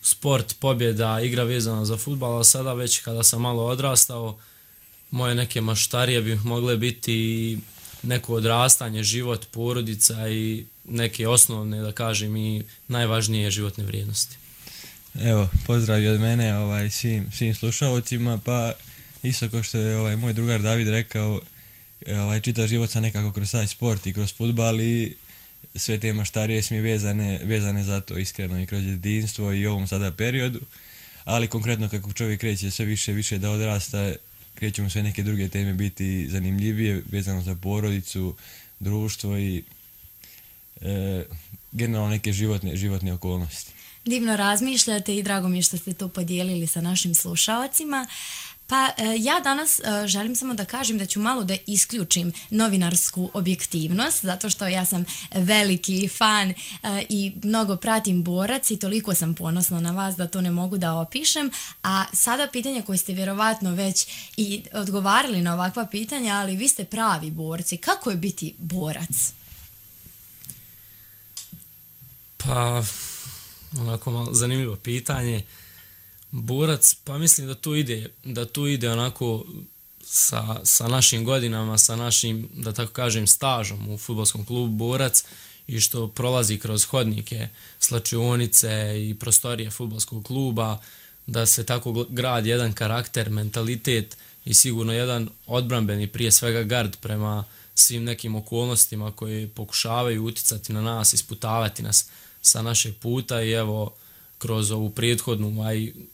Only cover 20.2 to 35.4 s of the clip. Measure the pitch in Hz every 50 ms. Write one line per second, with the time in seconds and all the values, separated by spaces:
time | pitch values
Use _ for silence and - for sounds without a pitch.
20.2 | 117 120 110 110 117 120 117 107 104 110 113 117 117 107 107 113 110 - - 110
21.2 | 107 107 107 - - - - - - - - - - - - - - - 104 101
22.2 | 101 104 107 110 107 123 117 113 113 107 113 117 117 110 - 113 110 110 104 104
23.2 | 104 104 98 107 104 101 - 117 104 104 - - 120 120 110 101 - 95 95 98
24.2 | 104 101 - - 113 117 117 117 113 113 113 110 113 117 117 117 113 - - -
25.2 | - - - - - - - - - - - - - - 110 107 104 110 107 107
26.2 | 107 - - 110 107 110 113 110 101 - 117 107 107 113 113 107 104 104 101 107
27.2 | 107 101 98 - 71 101 110 107 101 101 101 101 98 98 101 98 95 - 90 87
28.2 | 95 92 - - 98 90 90 90 92 87 101 101 95 98 95 90 90 104 104 110
29.2 | 110 107 107 - 104 101 98 101 101 104 104 101 95 95 104 98 101 95 80 -
30.2 | 107 120 127 135 123 127 120 - - - - - - - - - - - - -
31.2 | - - 110 117 117 110 - 113 107 117 117 107 110 104 104 104 98 101 101 -
32.2 | 117 110 107 101 - 113 104 95 90 98 95 - 113 104 107 101 - - 101 104
33.2 | 107 - 107 98 95 107 107 107 107 110 104 101 90 - - 104 101 98 87 -
34.2 | - - - - - - - - 107 107 101 - 104 98 85 107 104 104 95 -
35.2 | 101 104 107 101